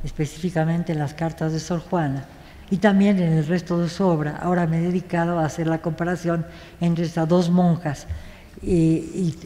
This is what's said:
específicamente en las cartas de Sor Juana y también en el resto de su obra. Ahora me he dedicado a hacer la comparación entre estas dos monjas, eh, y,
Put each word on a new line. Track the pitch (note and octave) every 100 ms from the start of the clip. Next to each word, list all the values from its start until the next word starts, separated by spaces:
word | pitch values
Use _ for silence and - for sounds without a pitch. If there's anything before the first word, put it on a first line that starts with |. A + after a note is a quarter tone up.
específicamente | D3 - D3 - F3+ E3 D#3+ E3+ F3
en | D#3
las | C#3+
cartas | - E3 D#3 D#3+
de | D#3+
Sor | D#3 F3
Juana | - F3+ D3 C3+ B2+ - - - -
y | F#3
también | G#3 G3 G3+ F#3+
en | E3+
el | D#3+ D3+
resto | F3+ E3+ F3
de | E3+
su | E3+
obra. | F#3+ D#3+ D3+ D3
Ahora | F3 F3+ E3
me | E3
he |
dedicado | E3+ F3+ F3+ E3+ E3+ E3+
a | D#3
hacer | - D#3+
la | D#3+
comparación | E3+ D#3 E3+ F3 E3+ E3+ D#3+ - - -
entre | E3+ E3 E3
estas | E3 D#3+
dos | F3+ E3+
monjas, | F3+ F3 D#3+ D3+ C#3 - - - - - -
eh, | -
y, | F3 D#3+ D#3+ - - F3 -